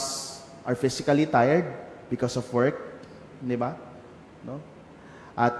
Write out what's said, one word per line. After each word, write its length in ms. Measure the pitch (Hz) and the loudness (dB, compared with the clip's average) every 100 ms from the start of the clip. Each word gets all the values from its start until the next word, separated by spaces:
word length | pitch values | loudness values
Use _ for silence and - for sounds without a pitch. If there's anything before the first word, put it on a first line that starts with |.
| - - - - - - - | -2 -6 -10 -12 -16 -10 -4
are 80 | 123 | 0
physically 480 | 131 - - 147 | 0 0 2 4
tired 480 | 156 123 127 165 160 - - - - | 6 6 6 4 2 -6 -14 -16 -6
because 240 | 123 123 127 | -2 0 -2
of 80 | - | -2
work, 480 | 120 131 - - - - - - - | 2 2 2 -8 -14 -18 -20 -20 -10
di 160 | 127 120 | -4 -2
ba? 240 | 123 165 - - - - - - | -2 -4 -12 -18 -20 -20 -20 -16
No? 160 | - 139 - - - - - - - - | -12 -12 -14 -20 -20 -20 -20 -20 -8 2
At, 160 | 117 | 2